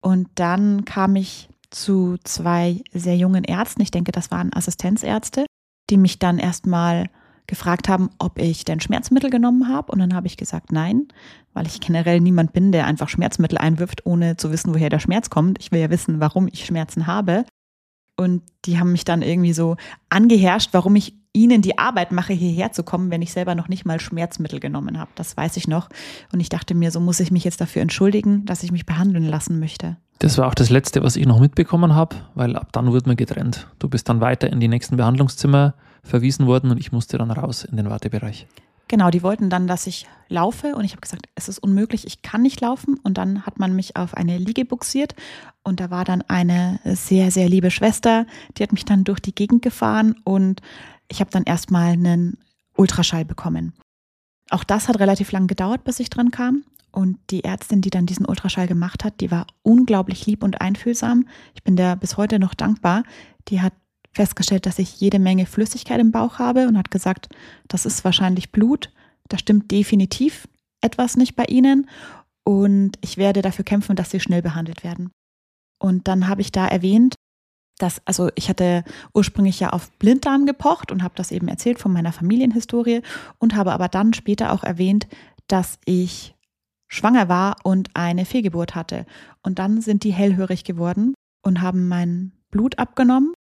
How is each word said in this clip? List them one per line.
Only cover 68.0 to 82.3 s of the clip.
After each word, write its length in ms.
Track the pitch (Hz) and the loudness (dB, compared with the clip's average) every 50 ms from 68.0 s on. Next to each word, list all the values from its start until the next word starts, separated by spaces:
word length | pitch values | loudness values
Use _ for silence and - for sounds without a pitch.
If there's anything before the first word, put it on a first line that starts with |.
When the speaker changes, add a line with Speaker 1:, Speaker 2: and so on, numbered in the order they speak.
| - | -2
Speaker 1:
wahrscheinlich 480 | 185 170 - 190 185 185 185 - - | 0 0 2 2 2 0 -2 -2 -2
Blut. 400 | - 208 214 240 285 - - - _ _ _ _ _ _ _ _ | 0 2 2 4 2 0 -4 -12 _ _ _ _ _ _ _ _
Da 100 | - 185 | -8 -8
stimmt 320 | - - 208 208 202 - | 0 4 2 2 4 2
definitiv 760 | 196 202 202 - - 202 190 190 - - 254 302 - - - - _ _ _ _ _ _ | 0 0 2 4 2 2 2 2 0 -2 -2 -2 -2 -4 -20 -20 _ _ _ _ _ _
etwas 340 | - 233 - - 247 240 - | -2 -2 0 0 -2 0 2
nicht 180 | 247 254 - - | 2 2 2 2
bei 120 | - 240 | -4 -4
Ihnen. 420 | - - 254 254 269 277 277 277 - - - - - - - _ _ _ _ _ | 0 4 4 6 6 4 4 2 -2 -10 -20 -20 -20 -20 -20 _ _ _ _ _
Und 540 | 208 202 196 196 202 202 196 196 196 - - | 0 2 4 4 4 4 4 2 0 -2 -6
ich 160 | - - - | -12 -12 -4
werde 240 | - 196 196 196 196 | 0 0 2 2 2
dafür 240 | 190 190 180 - 196 | -2 -2 -4 -4 -4
kämpfen, 320 | - 208 202 202 - 196 | -2 0 -2 0 0 -2
dass 140 | 185 180 - | -2 -2 -4
Sie 100 | - 190 | -4 -6
schnell 220 | - - 180 175 | -2 -2 -2 -2
behandelt 420 | 170 175 151 165 165 160 165 - - | -2 -4 -6 -6 -8 -8 -10 -12 -12
werden.“ 260 | 170 170 - 180 180 _ _ _ _ _ _ _ _ _ _ _ _ _ _ | -12 -10 -10 -10 -12 _ _ _ _ _ _ _ _ _ _ _ _ _ _
Und 300 | - 190 185 185 - 190 | -2 0 0 0 0 0
dann 200 | 185 190 185 185 | 0 0 2 0
habe 140 | 196 196 | 0 -2
ich 100 | 202 - | -4 -4
da 160 | - 196 190 190 | -2 -2 0 0
erwähnt, 460 | - 185 175 190 196 226 240 262 - _ _ _ _ _ _ _ _ _ _ _ _ _ | 0 0 0 2 4 6 6 4 2 _ _ _ _ _ _ _ _ _ _ _ _ _
dass, 240 | 190 175 - - _ | -4 -4 -4 -6 _
also 240 | - 190 - 180 170 - | -6 -2 0 -2 -2 -2
ich 160 | - - - | -4 -4 -4
hatte 340 | 180 - 185 180 175 175 170 - - - - - _ | -2 0 2 2 2 0 -2 -6 -16 -20 -20 -4 _
ursprünglich 440 | 208 202 - - - 202 190 185 - | 0 0 0 0 0 0 2 2 0
ja 100 | 185 - | -4 -4
auf 200 | - 175 - - | -4 -6 -8 -10
Blinddarm 520 | _ _ - 202 254 269 - 285 269 277 285 | _ _ 4 4 4 4 2 0 2 2 2
gepocht 480 | 277 269 _ - 285 330 - - - | 2 0 _ 0 0 0 0 -4 -8
und 100 | - 190 | -6 -4
habe 120 | 180 180 _ | -4 -6 _
das 160 | - 180 - | -8 -10 -8
eben 160 | - 185 175 175 | -6 -6 -6 -6
erzählt 300 | 185 - - 240 240 - | -6 -4 -2 -2 -2 0
von 140 | - 202 | 0 0
meiner 200 | 185 170 165 170 | 0 0 0 -2
Familienhistorie 880 | 165 - 165 180 | -4 -4 0 0